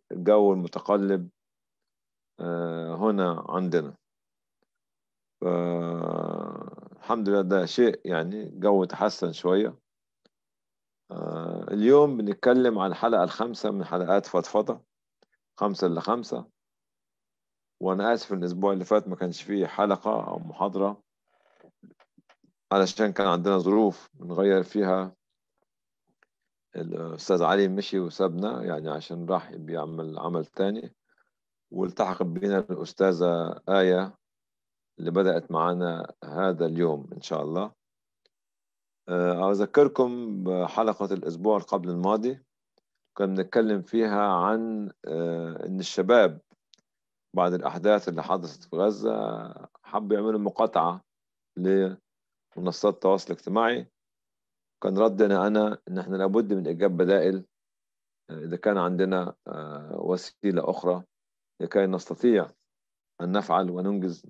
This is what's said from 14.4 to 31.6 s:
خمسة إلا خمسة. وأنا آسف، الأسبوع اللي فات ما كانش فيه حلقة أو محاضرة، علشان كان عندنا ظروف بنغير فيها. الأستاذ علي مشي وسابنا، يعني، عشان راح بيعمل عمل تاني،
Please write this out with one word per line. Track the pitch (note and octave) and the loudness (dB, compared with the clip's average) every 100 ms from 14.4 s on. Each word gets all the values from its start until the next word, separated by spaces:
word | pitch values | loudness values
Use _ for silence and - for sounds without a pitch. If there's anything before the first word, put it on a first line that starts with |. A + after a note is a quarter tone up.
| - G#2+ G#2+ A2+ _ _ _ _ _ _ _ - | 0 0 0 -6 _ _ _ _ _ _ _ -4
خمسة | G2+ F#2+ F2+ | -4 0 0
إلا | E2 | 0
خمسة. | G2 A#2+ A2 A#2+ - _ _ _ _ _ _ _ _ _ _ _ _ _ | -2 -4 -4 -10 -10 _ _ _ _ _ _ _ _ _ _ _ _ _
وأنا | F#2 F#2 A2 | -4 0 0
آسف، | A2+ - | 0 -2
الأسبوع | F#2+ F2+ F2+ G2+ | -4 -4 0 0
اللي | F#2+ F2+ | 0 2
فات | G#2+ F#2+ | 0 0
ما | F2+ | -6
كانش | F#2 - | -6 -6
فيه | - G2+ E2+ | -6 -2 -2
حلقة | - G#2 F#2+ G#2+ A2 F#2+ | 0 0 0 0 -2 -4
أو | E2+ | -8
محاضرة، | E2 - G2 F#2+ G2 G#2 _ _ _ _ _ _ - _ - _ _ _ _ _ _ _ _ | -10 -4 -4 0 -2 -2 _ _ _ _ _ _ -20 _ -20 _ _ _ _ _ _ _ _
علشان | G2 F#2 - G#2 | 4 4 2 0
كان | F#2 G2 | 2 2
عندنا | F2 F#2+ F#2+ | 2 2 2
ظروف | F2 G#2+ G#2 - - | 4 4 4 0 -20
بنغير | _ F2 F2 G2 F#2+ | _ -6 0 4 4
فيها. | F2+ G#2 F#2+ F#2 F#2+ _ _ _ _ _ _ _ _ _ _ _ _ _ _ _ _ F2 | 2 0 2 0 -2 _ _ _ _ _ _ _ _ _ _ _ _ _ _ _ _ -12
الأستاذ | E2 E2 E2 E2 - F2+ | -8 -8 -10 -12 0 2
علي | E2 G2 G2 | 4 4 4
مشي | F#2+ - F#2+ | 0 -2 -4
وسابنا، | E2+ - F#2+ E2+ G#2 B2 | -4 -2 -2 0 -4 -4
يعني، | G2 D#2 D#2 | -6 -6 -6
عشان | D2+ - E2+ E2+ | -8 -8 -10 -4
راح | F2+ - F2 | -4 -4 -16
بيعمل | D#2 E2 D#2 E2 D#2+ D#2 | -8 -8 -6 -8 -10 -8
عمل | E2 E2+ D#2+ | -4 -4 -6
تاني، | - G2 A2+ A#2+ _ _ _ _ _ _ _ | -4 -4 -4 -12 _ _ _ _ _ _ _